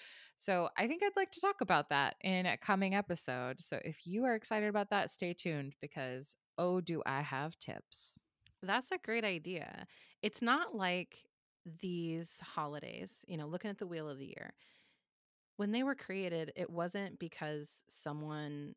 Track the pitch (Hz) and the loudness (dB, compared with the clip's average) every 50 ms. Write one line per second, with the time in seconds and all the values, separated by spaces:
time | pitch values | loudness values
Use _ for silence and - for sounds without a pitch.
0 | - - - - - - _ - - 202 185 175 170 - - - 208 233 320 359 | -16 -16 -18 -18 -20 -18 _ -4 2 4 4 4 4 2 4 2 2 2 4 2
1 | 403 403 - 392 381 - - - - 392 392 - - 180 175 147 147 - 143 139 | 2 4 4 4 2 2 0 2 2 2 4 2 4 6 6 6 6 6 4 6
2 | 139 - - - - 190 190 185 180 175 110 - - - 196 190 196 190 190 202 | 6 4 2 0 2 2 4 4 4 2 2 2 4 4 4 4 4 4 4 2
3 | 202 - 175 - - - 127 127 123 123 135 - - - 156 - - 160 156 - | 2 0 -2 -2 0 -2 -2 0 -2 -2 -4 -4 -6 -4 -4 -4 -4 -4 -8 -8
4 | - 170 185 220 262 254 226 214 - - 220 214 208 214 208 208 202 - 208 196 | -6 -2 0 2 4 4 2 2 0 0 2 2 2 4 4 2 2 4 4 2
5 | - - - - 190 175 175 - - 175 156 143 139 139 - - - 147 - 151 | 2 2 -2 -2 -2 -2 -2 0 0 0 0 0 -2 -4 -6 -10 -12 -8 -6 -4
6 | 131 127 127 127 139 - - _ _ _ - - 175 180 180 185 170 175 165 151 | -4 -4 -4 -6 -6 -8 -10 _ _ _ -2 2 2 4 4 2 2 0 -2 0
7 | - - - - 147 143 139 131 147 165 170 - - - - - - - - - | 0 0 0 0 0 0 -2 -2 -2 -4 -6 -8 -8 -8 -8 -8 -8 -8 -8 -6
8 | - - - - _ _ _ _ _ - _ - 185 185 202 254 254 - 392 - | -6 -6 -6 -10 _ _ _ _ _ -20 _ -8 0 2 2 2 2 0 -4 -4
9 | - 220 226 233 220 202 180 165 156 175 185 160 - - - - - - - - | -2 0 0 2 2 2 0 0 -2 -4 -4 -4 -6 -8 -10 -12 -12 -14 -16 -20
10 | - - - - - 214 - - 240 233 262 302 359 415 330 208 190 180 180 180 | -20 -20 -10 -2 -2 -2 0 2 4 6 6 6 4 0 -2 0 2 2 2 0
11 | 175 - - - - _ _ _ _ _ _ _ - 170 160 165 196 185 175 170 | -2 -6 -12 -20 -20 _ _ _ _ _ _ _ -16 -14 -10 -6 -4 -2 -2 0
12 | 165 165 160 165 170 160 - - 165 - - 165 151 143 147 147 - - - - | 0 0 -2 -2 -4 -6 -8 -8 -8 -6 -4 -4 -2 -2 -4 -6 -8 -8 -8 -8
13 | 185 196 - - - - 175 156 147 151 165 180 - 208 196 - 196 175 170 160 | -10 -10 -12 -14 -10 -6 -6 -6 -4 -4 -6 -4 -4 -6 -6 -6 -6 -6 -4 -4
14 | 156 151 139 135 139 - - - - - - _ - - _ _ _ _ _ _ | -4 -6 -6 -8 -8 -10 -10 -10 -12 -12 -14 _ -20 -20 _ _ _ _ _ _
15 | _ _ _ _ _ _ _ _ _ _ _ - 208 208 220 240 262 277 269 - | _ _ _ _ _ _ _ _ _ _ _ -4 0 0 2 2 2 2 0 -2
16 | - - 190 196 190 175 170 160 160 156 - - 180 - 170 170 170 180 - 202 | -4 -6 -4 -2 0 0 0 0 -2 -2 -2 -4 -4 -2 -2 -2 -2 -2 -2 -4
17 | 202 180 - - 175 165 - - 160 151 151 147 147 - - - - - - - | -4 -4 -6 -8 -10 -8 -6 -6 -4 -4 -4 -4 -6 -8 -12 -14 -12 -12 -10 -6
18 | - 151 147 151 151 151 151 151 151 147 147 147 143 143 - | -4 -4 -4 -4 -4 -4 -4 -4 -4 -4 -4 -6 -6 -8 -10